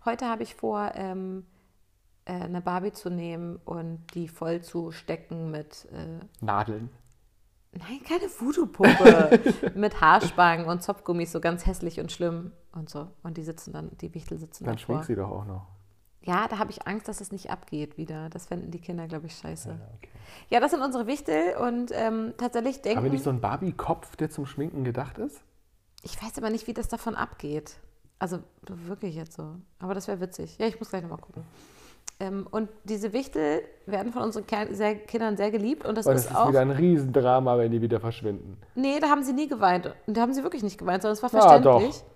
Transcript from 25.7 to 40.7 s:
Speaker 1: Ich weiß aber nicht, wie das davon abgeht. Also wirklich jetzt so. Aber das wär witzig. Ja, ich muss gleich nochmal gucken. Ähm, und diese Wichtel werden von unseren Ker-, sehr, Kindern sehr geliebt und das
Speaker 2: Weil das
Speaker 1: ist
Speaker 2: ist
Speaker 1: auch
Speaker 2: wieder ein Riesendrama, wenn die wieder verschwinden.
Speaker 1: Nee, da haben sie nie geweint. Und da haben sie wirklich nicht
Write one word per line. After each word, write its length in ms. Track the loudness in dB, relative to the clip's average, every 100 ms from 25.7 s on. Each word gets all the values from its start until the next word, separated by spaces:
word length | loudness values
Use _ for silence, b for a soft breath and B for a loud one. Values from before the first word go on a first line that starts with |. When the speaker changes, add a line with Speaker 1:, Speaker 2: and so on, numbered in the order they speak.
| _ _ -20
Speaker 1:
Ich 180 | -14 -12
weiß 200 | -10 -6
aber 100 | -4
nicht, 160 | -4 -6
wie 80 |
das 140 | -6 -6
davon 260 | -6 -6
abgeht. 640 | -6 -8 -8 -8 -8 -10 -20 -20 _ _ _
Also 220 | -8 -8 -10 _ -18
wirklich 460 | -16 -12 -10 -10
jetzt 200 | -10 -14
so. 240 | -14 -16 -16 -20 _
Aber 160 | -8
das 140 | -8 -6
wär 120 | -8
witzig. 380 | -8 -10 -14 -4
Ja, 80 | -4
ich 140 | -4
muss 100 | -10
gleich 140 | -10
nochmal 160 | -10 -14
gucken. 240 | -16 -18 -18 b b b b b -20 _
Ähm, 280 | -8 -8 -6
und 200 | -6 -6 -10 -8
diese 280 | -6 -4
Wichtel 480 | -4 -4 -2 0 -2 -4 -18 -6
werden 260 | -6 -4
von 120 | -4
unseren 240 | -4 -6 -6
Ker-, 260 | -4 -4
sehr, 220 | -2 -2 -2
Kindern 420 | -6 -4 -2 0
sehr 140 | 0
geliebt 340 | 0 -2 -2 -2
und 100 | 0
das 120 | 4
Speaker 2:
Weil 60 | 2
das 100 | 2
Speaker 1:
ist 60 |
Speaker 2:
ist 40 | 2
Speaker 1:
auch 120 | 6
Speaker 2:
wieder 120 | 6
ein 100 | 4
Riesendrama, 840 | 4 6 6 4 4 6 4 4 4
wenn 120 | 4
die 100 | 2
wieder 160 | 2 0
verschwinden. 580 | -2 -4 -6 -6 -10 -18 -10
Speaker 1:
Nee, 260 | -2 0 2
da 100 | 4
haben 120 | 2
sie 100 | 2
nie 140 | -2 -2
geweint. 460 | 2 4 4 -2 -8 -4
Und 100 | 0
da 40 |
haben 120 | 2
sie 80 | 0
wirklich 220 | -2 -4
nicht 160 | -6